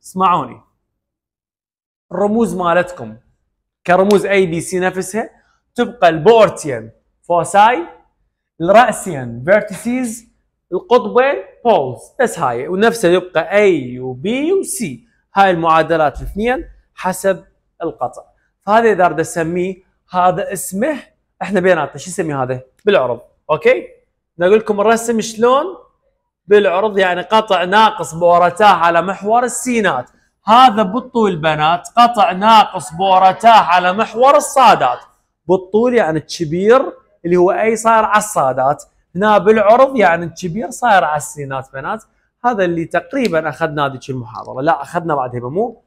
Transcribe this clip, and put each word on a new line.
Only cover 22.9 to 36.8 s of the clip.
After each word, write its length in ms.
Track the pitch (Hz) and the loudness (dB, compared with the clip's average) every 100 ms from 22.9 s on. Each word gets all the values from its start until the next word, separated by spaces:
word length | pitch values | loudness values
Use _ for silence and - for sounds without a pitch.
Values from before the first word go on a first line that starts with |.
| 190 127 113 - _ - | 0 0 -6 -12 _ -4
أوكي؟ 380 | 151 233 262 - _ _ _ _ - | 0 2 0 -4 _ _ _ _ -4
نقول 180 | 180 214 | 2 2
لكم 240 | 220 202 | 0 -2
الرسم 400 | 202 226 233 226 | 0 0 -2 -4
شلون؟ 440 | - - 240 262 349 370 _ _ _ _ _ _ - | -4 -2 2 2 -2 -10 _ _ _ _ _ _ 2
بالعرض 500 | 208 196 175 214 196 | 2 4 0 -2 0
يعني 240 | 190 180 | 0 -2
قطع 420 | 175 220 214 185 | 0 -2 0 -2
ناقص 520 | 180 202 220 - 156 160 | 2 2 2 0 -10 0
بورتاه 500 | 175 175 175 170 208 | 2 4 2 4 4
على 360 | 175 170 170 | 4 2 2
محور 420 | 175 190 202 233 | -2 -6 -2 0
السينات. 680 | 247 - 254 240 190 131 123 _ _ _ - | 0 -6 -4 -2 0 -2 -8 _ _ _ 2
هذا 380 | 233 254 208 | 6 6 4
بالطول 520 | 202 226 - 240 214 170 | -2 -4 -6 -2 -2 0
بنات 520 | 156 151 156 175 - - | -2 0 0 -2 -2 2
قطع 340 | 240 233 180 | 2 4 0
ناقص 600 | 185 214 220 196 185 - | 2 4 6 4 -2 -12
بورتاه 680 | 160 190 185 190 190 226 220 | -4 2 4 4 4 6 6
على 340 | 160 180 190 | 4 2 0
محور 420 | 196 214 220 262 294 | -2 -4 2 4 4
الصادات. 640 | 285 277 240 165 131 123 - _ _ _ - | 2 2 4 4 2 -4 -12 _ _ _ -2
بالطول 460 | 185 185 214 247 | -2 0 -2 0
يعني 260 | 240 165 156 | 0 0 -2
الكبير 720 | - - 160 170 202 254 | -6 -10 -6 -2 2 2